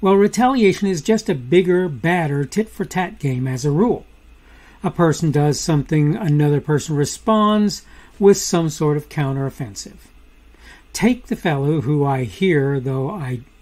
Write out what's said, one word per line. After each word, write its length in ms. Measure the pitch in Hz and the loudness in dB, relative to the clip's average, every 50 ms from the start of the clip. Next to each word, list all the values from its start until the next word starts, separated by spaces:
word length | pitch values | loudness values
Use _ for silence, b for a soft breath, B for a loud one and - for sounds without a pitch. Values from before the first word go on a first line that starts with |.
Well, 120 | 202 190 196 | 2 4 4
retaliation 760 | 196 202 214 - 214 254 254 269 247 214 190 185 - 202 | 4 4 2 2 2 2 2 4 4 4 2 2 2 0
is 140 | 196 185 156 | -2 -2 -2
just 280 | - - 214 180 - - | 0 0 0 0 0 -2
a 60 | 170 | -4
bigger, 540 | 131 120 127 165 180 180 180 180 180 185 175 | -4 -2 2 2 2 4 4 2 0 0 -2
badder, 560 | 139 113 160 165 180 180 160 139 143 143 143 | -4 -4 -2 0 0 0 0 -2 -2 -4 -4
tit-for-tat 720 | - - 202 220 - - - 180 - - 185 180 - 220 | -2 -2 -4 -4 -4 -6 -10 -8 -6 -4 -4 -4 -4 -6
game 300 | - - 135 127 123 131 | -6 -4 -4 -4 -2 -4
as 180 | 131 127 123 123 | -4 -4 -4 -2
a 60 | 147 | 0
rule. 340 | 143 165 233 240 156 - - - - - - - b b b b b b b b b b - | 2 2 2 2 0 -2 -8 -14 -20 -20 -20 -20 b b b b b b b b b b -6
A 80 | 185 | -4
person 400 | - - 170 160 147 - 165 156 | 0 2 2 2 2 2 0 0
does 280 | 127 147 147 151 131 - | 2 2 2 0 0 -2
something, 560 | - 170 156 143 135 - 160 151 147 147 175 | -2 0 0 0 0 0 0 2 2 2 0
another 460 | - 214 151 147 147 147 147 147 135 | 0 0 0 2 2 2 2 2 0
person 340 | - - 151 135 - - 151 | 0 0 -2 -2 -2 -2 -2
responds 840 | 143 143 - - - - 226 220 214 208 208 214 208 208 202 - - B B B B B B B - | -2 -2 -2 -6 -4 -2 0 2 2 2 2 2 2 2 0 -2 -6 B B B B B B B 4
with 180 | 202 196 196 | 4 4 4
some 320 | - - - 185 170 165 156 | 4 2 -2 0 0 0 -2
sort 280 | 151 - 160 147 147 | -2 0 0 0 0
of 120 | 147 147 - | -2 -4 -6
counteroffensive. 880 | - 156 143 135 135 135 135 135 - - 139 104 98 - - - - - - - - - - - - - - B B B B B B B B - - | -4 -4 -4 -2 -2 -4 -6 -6 -8 -10 -12 -12 -12 -14 -16 -16 -20 -20 -20 -20 -20 -20 -20 -20 -20 -20 -20 B B B B B B B B -16 -4
Take 320 | - 185 247 247 240 - | 0 0 0 0 -2 -4
the 100 | - 220 | -8 -8
fellow 460 | - - 175 147 139 139 147 160 156 | -4 -2 -2 0 0 0 0 0 0
who 240 | 107 139 151 143 143 | -2 -2 0 0 0
I 180 | 139 135 131 127 | 0 -2 -2 -4
hear, 560 | - - - 190 185 160 143 135 139 143 135 | -6 -4 -2 0 2 2 2 0 0 -2 -2
though 300 | 123 135 135 135 131 151 | -4 -4 -4 -4 -4 -6
I 300 | 214 185 139 127 127 120 - - _ _ | -6 -8 -8 -8 -8 -10 -12 -16 _ _